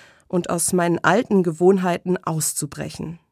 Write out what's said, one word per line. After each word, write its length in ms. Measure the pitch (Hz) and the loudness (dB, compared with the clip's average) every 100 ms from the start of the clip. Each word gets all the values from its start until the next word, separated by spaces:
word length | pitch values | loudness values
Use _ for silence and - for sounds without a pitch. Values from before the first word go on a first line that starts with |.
| - _ _ | -20 _ _
und 240 | 180 - | -4 -2
aus 220 | 175 - | -2 0
meinen 300 | 180 170 165 | 2 2 2
alten 380 | - 208 - 196 | 2 2 2 2
Gewohnheiten 840 | 175 160 180 196 180 - 180 180 | 2 4 4 4 0 -2 -2 -4
auszubrechen. 960 | 170 160 - - 147 151 151 - 156 170 _ | -2 -4 -4 -6 -8 -8 -12 -10 -12 -12 _